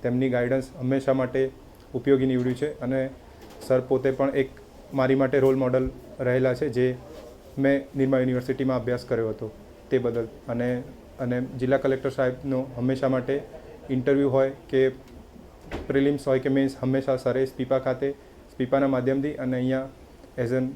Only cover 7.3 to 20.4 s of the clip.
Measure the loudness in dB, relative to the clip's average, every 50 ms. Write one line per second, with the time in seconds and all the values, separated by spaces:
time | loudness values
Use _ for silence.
7.3 | -20 -20 -20 -14 -4 0 2 4 4 2 0 -4 -2 0 2 2 2 2 2 2
8.3 | 0 -2 -2 -2 -2 -2 0 0 0 0 0 -2 -2 -4 -2 -2 -2 -2 0 -2
9.3 | -4 -6 -8 -12 -12 -14 -20 -20 -20 -20 -8 0 0 0 2 0 -2 -2 -4 -6
10.3 | -8 -16 -10 -6 -4 -2 -2 -2 -2 -4 -6 -10 -16 -20 -20 -20 -10 -6 -4 -2
11.3 | -2 -2 -4 -6 -6 -4 0 2 2 2 2 0 -2 0 -2 -4 -2 0 -2 -2
12.3 | -2 -4 -6 -4 -2 -2 -4 -6 -6 -4 -2 -2 0 0 0 0 0 0 0 -2
13.3 | -4 -4 -4 -8 -18 -18 -18 -18 -20 -18 -8 -4 -4 0 2 2 2 4 2 2
14.3 | 4 2 2 2 -2 -8 -12 -2 2 4 4 2 2 -4 -18 -20 -20 -20 -20 -20
15.3 | -20 -20 -20 -20 -20 -20 -18 -14 -12 -12 -6 -2 0 2 2 2 0 0 0 0
16.3 | 0 2 2 2 2 2 2 0 -2 -2 -2 0 0 0 0 0 -2 0 0 0
17.3 | 0 0 0 -2 -2 -8 -2 0 0 0 0 -2 -2 -2 -2 -4 -4 -6 -14 -20
18.3 | -20 -20 -20 -20 -6 -6 -2 0 2 2 2 2 0 0 0 0 0 0 -2 -4
19.3 | -6 -4 -4 -4 -2 -2 0 0 0 -2 -4 -6 -14 -20 -20 -20 -20 -20 -20 -16
20.3 | -6 -4